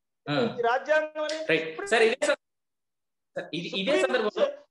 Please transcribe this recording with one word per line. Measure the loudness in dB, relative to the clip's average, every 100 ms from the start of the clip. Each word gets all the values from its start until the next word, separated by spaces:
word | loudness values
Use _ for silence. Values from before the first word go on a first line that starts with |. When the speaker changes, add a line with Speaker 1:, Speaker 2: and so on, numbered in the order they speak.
| _ _ -4
Speaker 1:
Hmm. | 0 0 0
Speaker 2:
ఈ |
రాజ్యాంగం | 2 2 2 0 0 -4
అనేది | -4 -4 0
Speaker 1:
రైట్. | 0 0
Speaker 2:
సుప్రీం. | -8 0
Speaker 1:
సార్, | 4
ఇదే | 4 2 0
సం-, | 0 _ _ _ _ _ _ _ _ _ -12
సార్, | -8
ఇది, | -8 -6 -4
ఇదే | 0
Speaker 2:
సుప్రీం | 2
Speaker 1:
సందర్భంలో | 2 0 -2 0 -2 -2 -16